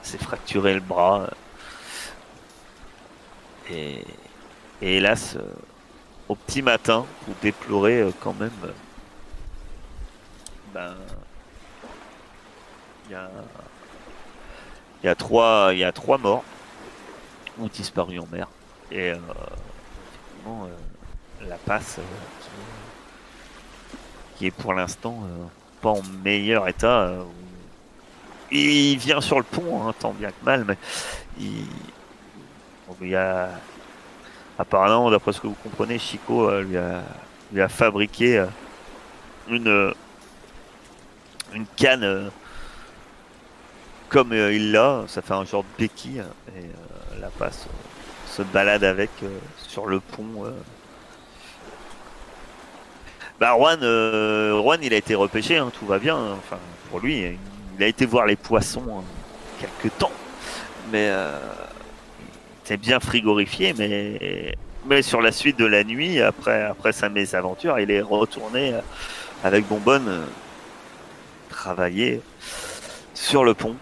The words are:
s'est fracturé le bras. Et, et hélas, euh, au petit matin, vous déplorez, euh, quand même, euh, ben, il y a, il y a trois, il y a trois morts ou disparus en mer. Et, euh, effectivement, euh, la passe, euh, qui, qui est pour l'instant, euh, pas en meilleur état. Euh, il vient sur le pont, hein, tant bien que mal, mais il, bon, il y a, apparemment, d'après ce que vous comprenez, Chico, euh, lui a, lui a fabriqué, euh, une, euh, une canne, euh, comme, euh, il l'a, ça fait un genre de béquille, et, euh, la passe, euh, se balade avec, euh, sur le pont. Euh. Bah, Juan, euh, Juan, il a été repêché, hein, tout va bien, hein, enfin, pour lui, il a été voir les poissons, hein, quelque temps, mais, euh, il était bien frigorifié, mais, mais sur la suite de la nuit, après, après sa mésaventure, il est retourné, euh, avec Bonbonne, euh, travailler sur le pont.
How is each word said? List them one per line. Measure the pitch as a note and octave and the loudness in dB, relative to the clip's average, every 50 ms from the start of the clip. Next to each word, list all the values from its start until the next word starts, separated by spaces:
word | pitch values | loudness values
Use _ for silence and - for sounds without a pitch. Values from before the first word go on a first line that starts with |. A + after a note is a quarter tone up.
| - | -14
s'est | - - - | -12 -10 -10
fracturé | - - - F#2 - - - G2+ F#2+ G2 F#2+ | -8 -8 -8 -10 -8 -4 -2 2 2 2 2
le | F#2+ | 2
bras. | F#2 F#2 F2+ F2 F2 F#2 G2 G2+ F#2+ - - - - - - - - - - - - - - - - - - - - - - - - - - - - - - - - - - - - - - - - - - - - - - - - - | -2 -2 0 4 4 4 4 4 0 -4 -10 -12 -18 -20 -20 -20 -20 -20 -18 -18 -16 -16 -14 -14 -14 -14 -16 -18 -20 -20 -20 -20 -20 -20 -20 -20 -20 -20 -20 -20 -20 -20 -20 -20 -20 -20 -20 -20 -20 -20 -20 -20 -20 -20 -20 -20 -14 -12
Et, | F2+ E2 D2+ D2 C#2+ A1+ G1+ - G1+ - - - - - - - - - - - - - | -10 -10 -8 -8 -10 -12 -12 -14 -18 -20 -20 -20 -20 -20 -20 -20 -20 -20 -20 -20 -14 -6
et | G#2+ F#2 F#2 | 0 2 4
hélas, | F#2+ F#2+ G2+ A2+ A2+ - - - | 6 6 6 4 4 0 -8 -10
euh, | - G1+ G1+ G1+ G1+ - - - - - - - - - - - - - | -10 -12 -12 -14 -16 -18 -20 -20 -20 -20 -20 -20 -20 -20 -20 -20 -20 -6
au | - G#2 | -6 -6
petit | - - - - C3+ | -6 -6 -6 -6 0
matin, | C3+ B2+ A#2 A2 - - A2+ A2+ B2+ - - - - | 2 2 2 2 4 2 2 2 2 -4 -12 -16 -12
vous | - F#2+ - | -12 -10 0
déplorez, | - G#2 G2+ - - - G#2+ G2+ G2 G#2+ A#2+ B2 | 0 0 0 0 -6 0 2 4 4 6 6 6
euh, | A2 F#2+ F2+ - | 4 2 0 -4
quand | - G2 F#2+ | -6 -6 -4
même, | G2+ G#2+ A2+ A#2 G#2 F2 | -4 -6 -6 -6 -10 -12
euh, | F2 G2 - - - - - - - - - - - - - - - - - - - - - - - - - - - - - - - - - - - - - - - G3 | -14 -14 -14 -20 -20 -20 -20 -20 -20 -20 -20 -18 -14 -12 -12 -12 -12 -14 -14 -14 -14 -14 -14 -14 -16 -14 -14 -14 -14 -16 -20 -20 -20 -20 -20 -20 -20 -20 -20 -20 -14 -12
ben, | - F2+ F2 F2+ F#2 F#2+ - - - - - - - - - - - - - - - - - - - - - - - - - - - - - - - - - - - - - - - - | -12 -12 -12 -12 -14 -14 -14 -14 -14 -14 -16 -20 -20 -20 -20 -20 -20 -20 -20 -20 -20 -20 -20 -18 -20 -20 -20 -20 -20 -20 -20 -20 -20 -20 -20 -20 -20 -20 -20 -20 -20 -20 -20 -20 -20 -20
il | A2 G2 | -16 -14
y | |
a, | F#2 F#2 F#2 F#2+ G2+ G#2+ - - - - - - - - - - - - - - - - - - - - - - - - - - - - - - - - | -14 -14 -14 -14 -16 -18 -18 -18 -20 -20 -20 -20 -20 -20 -20 -20 -20 -20 -20 -20 -18 -20 -20 -20 -20 -20 -20 -20 -20 -20 -20 -20 -20 -20 -20 -20 -4 0
il | |
y | F#2 | 0
a | E2+ | 0
trois, | - - G#2+ A2+ A#2 A#2 A2+ A2+ G#2+ G2+ F#2+ F#2 | 0 -2 2 4 4 6 6 6 6 6 6 4
il | F2+ | 4
y | F2+ | 0
a | F2+ | -2
trois | - - - G2+ C#3 | -2 -4 2 2 2
morts | C3+ A#2+ G2+ G#2 B2+ - - - - - - - - - - - - - - - - - - - - - - - A2+ | 2 4 2 2 2 0 -8 -18 -20 -20 -20 -20 -20 -20 -20 -20 -20 -20 -20 -20 -20 -20 -20 -20 -20 -20 -18 -14 -10
ou | A2+ | -10
disparus | G#2+ - - G2 - - - F2 F2 F2+ F2 | -10 -8 -10 -12 -8 -4 -4 -4 -4 -6 -10
en | E2+ E2 | -10 -10
mer. | E2+ F2 F2 - - - - - - - - - | -10 -10 -10 -12 -14 -20 -20 -20 -20 -20 -18 -12
Et, | - F#2+ F#2 F2 | -8 -4 -4 -4
euh, | E2+ | -4
effectivement, | F2 E2+ E2+ - - - - - - - - - - - - - - - - - - - - - - - G#2+ A2+ A2 G2 | -6 -8 -14 -12 -12 -12 -12 -14 -14 -14 -16 -18 -20 -20 -20 -20 -20 -20 -20 -20 -20 -20 -20 -20 -18 -14 -14 -12 -12 -12
euh, | F2+ F2 - - - - - - - - - - - - - A2+ | -14 -14 -14 -14 -14 -14 -14 -18 -14 -14 -16 -16 -16 -20 -16 -14
la | F#2 F2+ | -12 -12
passe, | - - - G2+ G#2+ - - - - | -10 -4 -2 -2 -2 -2 -8 -12 -12
euh, | - E2+ F2 G#2+ F#2 - - - | -12 -12 -12 -14 -14 -16 -18 -18
qui, | - - - G2+ G#2 A2+ A2+ - - - - - - - - - - - - - - - - - - - - - - - - - - - - - - - - | -18 -18 -16 -16 -16 -16 -16 -18 -18 -18 -20 -20 -20 -20 -20 -20 -20 -20 -20 -20 -20 -20 -20 -20 -20 -20 -20 -20 -20 -20 -20 -20 -20 -20 -20 -20 -20 -20 -10
qui | - G2+ | -4 -4
est | F#2 | -4
pour | - - - A2+ F#2 | -4 -4 -2 0 0
l'instant, | F#2 F#2 F2 F2 - - A#2 A#2+ A#2 G#2+ | 0 0 -4 -6 -8 -8 -8 -8 -8 -10
euh, | F2+ F2 E2+ F2 E2+ - - - - - - | -10 -10 -10 -12 -14 -16 -20 -20 -20 -20 -2
pas | - A2+ | 0 2
en | G#2+ G2+ F#2+ F#2+ F#2+ F#2+ F#2 | 2 2 -2 -10 -14 -4 0
meilleur | G2 G#2 G2+ G2+ G#2+ A2+ A2 G2 | 2 2 2 2 4 2 4 2
état. | F#2 F#2 - - A#2 B2 A#2 | 0 -2 2 4 4 4 4
Euh, | G2 F2+ F2+ F#2 F#2 F2 E2+ F2 - - - - - - - - - - - - - - - - - - - - - - | 4 2 -2 -6 -10 -12 -14 -18 -18 -18 -20 -20 -20 -20 -20 -20 -20 -20 -20 -20 -20 -20 -20 -20 -20 -20 -20 -20 -12 -2
il | C#3 C#3+ D3 D3 D3 D3 C#3+ C#3+ C#3 | 0 2 4 6 6 6 6 6 4
vient | C3 A#2 C3 D3+ D3 | 2 2 2 2 2
sur | C#3 - D3+ | 2 2 2
le | C#3 A#2 | 2 2
pont, | - - - F3 E3+ C#3 - A2 | 0 -4 -4 -2 -2 -4 -2 -2
hein, | A2+ A2 - | -4 -4 -4
tant | - A2 G#2 | -6 -6 -6
bien | G2+ G#2 G2+ | -4 -8 -8
que | - - - | -10 -4 0
mal, | B2+ C3+ C3 A2+ | 2 2 2 2
mais | G2+ G2 - - - - - - - - - - - - | 0 -2 -4 -4 -10 -10 -8 -8 -8 -10 -12 -12 -14 -12
il, | - G1+ G1+ G1+ G#1+ G#1+ - - - - - - - - - - - - - - - - - - - - - - - - | -10 -8 -8 -8 -8 -8 -10 -12 -14 -16 -16 -18 -20 -20 -20 -20 -20 -20 -20 -20 -20 -20 -20 -20 -20 -20 -20 -20 -20 -20
bon, | - F#2 F#2 | -20 -16 -12
il | F#2 F#2 | -6 0
y | F#2 | 2
a, | F#2 F#2 F#2 F#2 F2+ F2+ F#2 F2+ F2+ - - - - - - - - - - - - - - - - - - - | 2 2 2 2 0 -2 -4 -6 -14 -16 -18 -20 -20 -20 -20 -20 -20 -20 -20 -20 -20 -20 -20 -20 -20 -20 -20 -6
apparemment, | - F2+ - - G2 F#2+ G2+ A2 A#2 B2 A#2 | -6 -2 2 4 6 6 8 6 6 6 6
d'après | G#2+ G2 - - G2+ | 6 6 4 2 -4
ce | - | -2
que | - | -6
vous | G#2+ G#2+ - - | -8 -8 -8 -10
comprenez, | - - - A2 A2 A#2+ A#2 | -14 -4 -4 -2 -2 -2 -4
Chico, | - - - G2+ - - A#2 A#2+ A2+ G2+ | -4 -6 -10 -10 -4 0 2 4 4 4
euh, | G2 G2 F#2+ | 2 0 -2
lui | F#2+ F#2 | -2 -2
a, | F2+ F2 F2 F2+ F2+ - - - - - - - - - - | -2 -2 -2 -6 -6 -8 -12 -14 -16 -18 -20 -20 -20 -20 -6
lui | G#2 G2 | 2 2
a | F#2+ | 2
fabriqué, | F#2 - - - A2+ G2+ G2+ G#2 G#2+ - - A#2 B2 B2 | 2 4 4 4 4 4 2 0 0 0 2 4 6 6
euh, | G#2+ F#2 F#2 G2 - - - - - - - - - - - - - - - - - - - | 4 2 0 -4 -12 -18 -18 -20 -20 -20 -20 -20 -20 -20 -20 -20 -20 -20 -20 -20 -20 -8 -4
une, | A#2 A#2+ A#2 | -4 -2 2
euh, | A2 G#2 G2+ G2 G2 - - - - - - - - - - - - - - - - - - - - - - - - - - - - - - - - G#2+ | 4 4 4 4 2 -2 -6 -14 -20 -20 -20 -20 -20 -20 -20 -20 -20 -20 -20 -20 -20 -20 -20 -20 -20 -20 -20 -20 -20 -20 -20 -20 -20 -20 -20 -18 -14 -10
une | A2 A2 G2+ - | -12 -12 -10 0
canne, | - - C3+ C3 C3 A2 | 2 4 4 4 2 2
euh, | G2 F#2+ F#2+ G2+ G2+ - - - - - - - - - - - - - - - - - - - - - - - - - - - - - - - - - - - - | 0 0 -2 -4 -8 -12 -16 -20 -16 -14 -14 -14 -14 -16 -18 -20 -20 -20 -20 -20 -20 -20 -20 -20 -20 -20 -20 -20 -20 -20 -20 -20 -20 -20 -20 -20 -20 -20 -20 -14 2
comme, | - C#3 B2+ A#2+ A2+ | 4 4 4 6 4
euh, | A2 G#2+ G2+ G#2 | 2 4 4 4
il | G#2+ G#2+ G#2+ G#2+ | 2 2 4 6
l'a, | G#2+ A#2 C#3 C#3 A#2+ G2+ | 6 6 6 4 0 -4
ça | G#2 - - | -6 -8 -10
fait | - - G2 | -4 -4 -4
un | G2 G2 | -4 -4
genre | F2 - G2+ F#2+ | -2 -2 -4 -4
de | - - | -4 -4
béquille, | - A2+ G#2+ - - - - C3+ B2+ G2+ F2+ G2 - - - F#2+ | -2 -2 -2 -2 -8 -14 -12 -10 -10 -10 -12 -14 -18 -20 -18 -16
et, | F#2 | -16
euh, | F2 E2+ F2 E2+ E2 - - - - - - G#2+ | -14 -14 -16 -16 -18 -18 -16 -14 -14 -12 -12 -10
la | G2+ F#2 | -12 -12
passe, | - - - - - - - | -6 -4 -4 -4 -4 -8 -14
euh, | - - - - - - - - - - - - - - | -14 -14 -14 -14 -16 -18 -18 -18 -18 -18 -16 -16 -12 -6
se | - | -6
balade | G2+ F#2+ F#2 G2 G2 G2+ G#2 G#2 G2+ | -6 0 2 4 6 6 6 6 6
avec, | F#2+ F#2 F#2+ G2+ A2 - - - | 4 4 4 0 -2 -2 -10 -10
euh, | G2 G2 F#2 - - - | -10 -10 -10 -14 -16 -18
sur | - - - - - G2+ | -18 -18 -12 -10 -8 -2
le | G#2 F#2+ F#2+ | -2 -2 -2
pont. | - - - - G#2+ A2 A2+ G#2 G2+ | -2 -6 -14 -12 -12 -12 -10 -10 -10
Euh. | A2 B2+ - - - - - - - - - - - - - - - - - - - - - - - - - - - - - - - - - - - - - - - - - - - - - - - - - - - - - - - - - | -10 -12 -12 -16 -18 -20 -20 -20 -20 -20 -20 -20 -20 -20 -20 -20 -20 -20 -20 -20 -20 -20 -20 -20 -20 -20 -18 -18 -18 -18 -18 -18 -20 -18 -18 -18 -18 -18 -18 -18 -18 -18 -20 -20 -20 -20 -20 -20 -20 -20 -20 -20 -20 -18 -16 -18 -18 -2 2
Bah, | A2+ A#2+ B2 | 4 6 8
Juan, | A2+ C3+ D#3+ E3 D#3+ | 8 8 8 6 6
euh, | C3+ A#2 A2+ A2+ A2 A2+ A2 A2 G#2+ G#2+ G#2+ G#2+ G#2+ G#2+ G#2+ G#2+ | 4 4 4 4 4 2 2 2 2 2 2 2 2 4 4 4
Juan, | G#2 C3 D#3 E3+ D#3 | 6 4 4 4 2
il | B2+ A2+ | 2 2
a | |
été | G#2+ - - A2 | 2 4 2 2
repêché, | G2 G2+ G2 - A2+ A2 C#3 E3+ | 2 2 2 2 -2 0 2 2
hein, | D#3+ C#3 B2 - - | 2 2 -2 -6 -10
tout | A2+ | -2
va | G2+ G2 | 0 0
bien, | G2 A2 D3+ D#3+ | 2 2 0 0
hein, | C#3+ A#2+ G#2+ G2 | 0 -2 -4 -6
enfin, | G2 F#2 - F#2+ F#2 F2+ F2+ F2 - - - | -8 -10 -12 -14 -12 -12 -16 -18 -18 -16 -10
pour | - F2+ | -8 -4
lui, | G2+ C3 D#3 B2+ F#2 F2 F2 F#2 F#2+ - - - - - F#2+ | -2 -2 -2 -2 -2 -4 -6 -8 -12 -14 -16 -14 -16 -14 -2
il | F#2+ G2+ | 2 2
a | |
été | A2 A2+ - C3 | 2 4 4 2
voir | A#2+ A2+ B2 A2+ | 4 6 6 6
les | G#2 G#2 | 6 4
poissons, | - - - A2+ A2 G#2+ - - A#2+ B2+ A#2 G#2+ G2 | 2 2 2 2 4 4 2 -6 -6 -6 -8 -8 -8
hein, | F#2 F#2 - - - - - - - - - - | -10 -12 -14 -14 -16 -16 -18 -18 -16 -16 -12 -10
quelque | - G2 - - - A2+ - | -12 -12 -10 -4 -4 -4 -2
temps, | - - - - - - - - - - - - - - - - - - - | 0 -2 -2 -2 -6 -14 -16 -16 -14 -14 -12 -12 -12 -12 -14 -16 -14 -10 -2
mais, | A2 G#2+ G#2+ G#2 | 0 2 2 2
euh, | G2 F#2+ F#2+ D2+ C#2+ C#2+ C2+ G#1+ G1+ G1+ G1+ - - - - - - - - - - - | 2 0 -2 -2 -6 -8 -10 -10 -12 -12 -14 -14 -14 -16 -16 -18 -18 -20 -20 -20 -20 -20
il | - - - - - - - - - | -20 -20 -20 -20 -20 -20 -20 -20 -6
était | - G#2+ | -4 -4
bien | G2+ G#2 A2+ B2+ B2 | -4 2 2 2 2
frigorifié, | - - - A#2+ G#2+ A2 G#2 G#2 G2+ - - - - F#3+ F3 | 2 0 0 2 4 4 4 4 2 0 0 0 0 0 0
mais, | A2+ G#2+ G#2 G#2 G2+ G2+ G#2 G#2+ G2+ F#2 - - - - - - - - - - - - | 0 -2 0 0 -2 -2 -4 -6 -6 -6 -6 -6 -6 -8 -8 -10 -10 -12 -12 -14 -12 0
mais | C3 C#3 C#3 | 4 4 4
sur | C3+ - - A#2 | 4 4 2 4
la | A#2 A2+ | 4 4
suite | A2 - - D3 C#3 | 4 4 2 2 4
de | A#2 A2+ | 6 4
la | A2 G#2 G#2 G#2 | 6 6 6 4
nuit, | G#2+ A2+ B2+ D3+ F3+ F3+ C#3 | 4 -2 -4 -2 0 2 4
après, | A#2 G#2 - - - A2+ A2+ G#2+ G#2+ | 4 4 2 2 0 0 2 2 0
après | G#2+ G#2 - - A2+ | -2 -4 0 0 0
sa | A2 - - G#2 | 0 2 -2 -2
mésaventure, | G2+ G#2 G2 F#2 - F#2 F2+ F#2 F#2 - - E3+ C#3+ A#2+ | 0 0 -2 0 0 -2 -2 -2 -6 -4 -2 0 0 2
il | G#2 G2+ | 2 2
est | G#2 G2+ | 2 2
retourné, | G#2 G#2 G#2 G#2+ A2 - - - A2+ G#2+ A#2 B2+ C#3 C3+ A#2+ | 2 2 2 2 2 0 0 -10 -10 -6 -4 -2 -2 -2 -2
euh, | A2 - - - - - - - - - - - - - | -4 -6 -8 -12 -12 -12 -12 -12 -12 -14 -14 -14 -2 0
avec | F#2 G2 G#2 G#2+ | 4 4 4 4
Bonbonne, | G2 G#2+ G#2+ G2+ A#2 C3+ C#3 C3 | 2 -2 2 4 4 4 4 4
euh, | G#2+ F#2 E2+ D#2+ C2+ - - - - - - - - - - - - - - - - - - - - - - - - | 0 -4 -4 -6 -8 -10 -14 -16 -18 -18 -18 -18 -20 -20 -20 -20 -20 -20 -20 -20 -20 -20 -20 -20 -20 -20 -20 -20 -16
travailler | - - - F#2+ F2+ F2+ F2+ F2+ F2+ G2 A#2+ B2+ B2 A2+ - - - - - - - - - - - - - - - - - - - | -14 -10 -6 -6 -2 0 0 0 2 0 0 0 0 -4 -6 -12 -20 -18 -14 -14 -12 -12 -12 -12 -12 -14 -14 -14 -16 -16 -18 -16 -12
sur | - - - - C#3 C3 | -6 -4 2 4 6 6
le | A#2+ G#2+ | 6 6
pont. | - - A2+ A#2 C3 | 4 0 -6 -6 -8